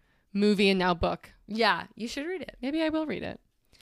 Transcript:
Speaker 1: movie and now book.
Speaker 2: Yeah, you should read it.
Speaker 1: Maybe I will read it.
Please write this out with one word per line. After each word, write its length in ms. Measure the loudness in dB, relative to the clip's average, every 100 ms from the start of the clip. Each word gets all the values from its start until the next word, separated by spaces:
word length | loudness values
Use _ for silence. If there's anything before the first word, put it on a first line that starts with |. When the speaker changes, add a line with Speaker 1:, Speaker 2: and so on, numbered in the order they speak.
| _ _ _
Speaker 1:
movie 360 | 2 4 6 4
and 80 | 4
now 140 | 2
book. 380 | 2 0 -2 -10 _ -8
Speaker 2:
Yeah, 380 | 0 2 2 -4 -12
you 120 | -10
should 180 | -8 -8
read 140 | -8
it. 160 | -10 -10
Speaker 1:
Maybe 200 | -4 -2
I 80 | -2
will 160 | -2 -4
read 180 | -6
it. 160 | -8 -12 _ _ _ _